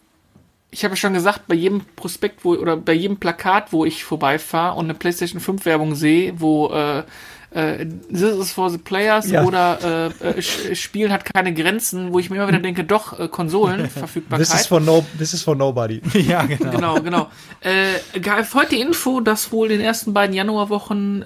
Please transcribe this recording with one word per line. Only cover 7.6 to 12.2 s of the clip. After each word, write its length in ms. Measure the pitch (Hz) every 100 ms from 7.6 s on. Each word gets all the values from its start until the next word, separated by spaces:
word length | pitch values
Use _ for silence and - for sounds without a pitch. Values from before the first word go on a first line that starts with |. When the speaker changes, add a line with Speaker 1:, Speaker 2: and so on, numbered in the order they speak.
| 156 - 160 175 -
Speaker 1:
„This 120 | 180
is 300 | 208 196 190
for 180 | - 185
the 80 | 170
players“ 520 | - 196 214 214 202
Speaker 2:
Ja. 140 | 175
Speaker 1:
oder, 680 | 180 180 175 - 175 165 165 170
äh, 60 | 170
äh, 120 | 175
„Sch-, 340 | - - - 180
Spielen 360 | - 202 214
hat 120 | 196
keine 300 | - 190 185
Grenzen“, 580 | 160 165 220 - 185 180
wo 60 |
ich 100 | 180